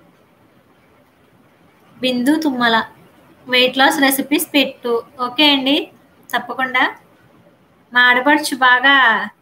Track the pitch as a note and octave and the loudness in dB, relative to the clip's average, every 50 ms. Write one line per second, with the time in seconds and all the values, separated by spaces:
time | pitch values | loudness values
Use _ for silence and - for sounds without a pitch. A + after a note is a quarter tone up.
0 | _ _ _ _ _ _ _ _ _ _ _ _ _ _ _ _ _ _ _ _ | _ _ _ _ _ _ _ _ _ _ _ _ _ _ _ _ _ _ _ _
1 | _ _ _ _ _ _ _ _ _ _ _ _ _ _ _ _ _ _ - A3 | _ _ _ _ _ _ _ _ _ _ _ _ _ _ _ _ _ _ -14 -6
2 | A#3 B3+ B3+ B3 A#3+ C4+ D4+ D#4 D#4 D4+ B3+ B3 A#3+ A#3 A3+ A3 - - - _ | -4 -4 -2 -2 0 0 0 0 -2 -4 -4 -2 -2 0 0 0 -2 -4 -12 _
3 | - _ _ _ _ _ _ _ - - B3 B3 B3 B3+ B3+ C4 C4 D4+ D#4 D#4 | -20 _ _ _ _ _ _ _ -10 -4 0 0 0 0 2 2 2 2 2 2
4 | C#4 C4+ C4+ C4+ - - C#4+ E4 D#4+ - - C#4+ C4 C4 - - - A#3+ A#3 A#3 | 0 0 0 -2 -4 -2 -2 -4 -4 -2 -2 -2 -2 -2 -4 -10 -6 -4 -4 -4
5 | - - _ - B3 A#3+ - - D4+ D4 C#4+ C4+ B3+ C4+ C#4+ E4+ - - _ _ | -6 -8 _ -10 -10 -8 -2 0 2 2 2 0 0 -2 -2 -2 -4 -8 _ _
6 | _ _ _ _ _ - - A#3 A3+ - A#3 - C4 B3+ B3 B3+ C#4+ E4+ - - | _ _ _ _ _ -8 -8 -8 -6 -8 -8 -8 -8 -4 -2 0 -2 -2 -2 -8
7 | _ _ _ _ _ _ _ _ _ _ _ _ _ _ _ _ _ _ A#3+ B3 | _ _ _ _ _ _ _ _ _ _ _ _ _ _ _ _ _ _ 0 2
8 | B3 B3 B3 B3+ B3+ C#4+ D4+ D4 D4+ - - B3 C4 B3 B3 B3 B3 C#4 C#4 C4+ | 2 4 2 2 2 2 0 0 0 -4 -4 0 2 2 2 4 4 4 4 4
9 | B3+ A#3 A3 G3+ G3+ G#3 - _ | 4 2 2 0 -2 -8 -14 _